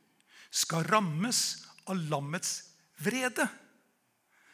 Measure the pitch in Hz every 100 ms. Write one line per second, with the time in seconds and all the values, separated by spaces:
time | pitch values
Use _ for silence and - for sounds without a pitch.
0 | _ _ _ - - - - 165 165 214
1 | 190 151 226 - - - - - - 190
2 | 156 151 143 165 - - - _ _ -
3 | 151 247 254 233 277 - - _ _ _
4 | _ _ _ _ -